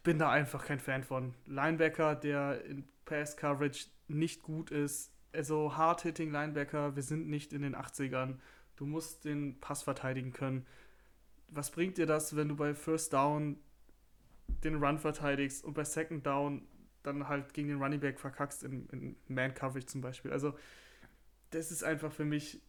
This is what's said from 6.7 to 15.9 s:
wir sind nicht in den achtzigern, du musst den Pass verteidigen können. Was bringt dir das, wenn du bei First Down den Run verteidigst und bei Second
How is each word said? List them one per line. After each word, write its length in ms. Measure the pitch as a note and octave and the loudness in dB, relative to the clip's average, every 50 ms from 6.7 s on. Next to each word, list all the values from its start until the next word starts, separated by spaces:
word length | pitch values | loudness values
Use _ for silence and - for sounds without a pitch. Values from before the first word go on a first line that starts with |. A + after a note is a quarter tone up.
| - D3+ D3 D3 C#3 | 0 0 0 0 0
wir 60 | C#3+ C3 | -2 -2
sind 260 | C3 D3+ D#3 D#3+ D3+ | -2 -2 -2 0 0
nicht 240 | D3+ D3 D3 - D3 | -2 -2 -4 -4 -4
in 100 | C#3+ C#3+ | -2 -2
den 120 | C#3 B2+ | -2 -2
achtzigern, 640 | - - - - - C#3 C3 C3+ B2+ C3 C3 C3 C3 - - - - - - - | -4 -6 -6 -4 -4 -2 0 0 0 -2 -2 -4 -8 -12 -18 -20 -20 -20 -18 -12
du 100 | - C#3 | -8 -4
musst 380 | C#3+ D3+ D#3+ D#3+ - - - - | -4 -2 -2 -4 -6 -8 -8 -4
den 340 | D3+ D3 D3 D3 C#3 B2+ - | -2 -2 0 -2 -2 -4 -6
Pass 220 | - - C#3+ - - | -6 -6 -6 -4 -2
verteidigen 500 | C#3+ C3+ - - C3 C3 C3 C3 C3 B2 | -2 -2 0 0 -2 -2 -2 -2 -4 -4
können. 340 | - C#3 C3+ C3 C3 B2+ - - - - - - - - - - - - - - - - - | -2 -2 0 0 -2 -4 -6 -14 -20 -20 -20 -20 -20 -20 -20 -20 -20 -20 -20 -20 -20 -20 -12
Was 220 | D#3 C#3+ C#3 - | -8 -6 -6 -4
bringt 260 | - E3 F3 F#3 F#3 | -2 0 0 0 2
dir 100 | F3+ E3 | 2 4
das, 300 | D3+ D#3 D3+ D3+ - D#3 | 4 4 4 2 0 0
wenn 120 | D3 D3+ D3 | 0 0 2
du 80 | D3 | 2
bei 180 | D3 D3 D3 D3 | 2 0 0 0
First 380 | D3 - E3 D#3+ D#3+ - - - | 0 0 0 0 2 2 2 4
Down 440 | C3+ C#3 D3 D3+ D3+ D3+ D3 C#3 - - - - - - - - - _ - - - - - - - - - - - - | 4 6 6 4 2 0 0 -2 -4 -8 -16 -20 -20 -20 -20 -20 -20 _ -20 -20 -20 -20 -20 -20 -10 -4 -2 0 2 2
den 180 | D#3 D#3 D3 D3 | 2 2 4 4
Run 160 | C#3+ D3+ D3+ | 4 4 4
verteidigst 640 | D#3 D3+ D3+ - D3+ C#3+ C#3 C#3 C#3 C#3 C3+ - - | 2 0 0 0 2 2 2 2 2 0 -2 -4 -8
und 100 | D#3 D3 | -6 -4
bei 100 | D#3 D3+ | -2 -2
Second 420 | D3 | -2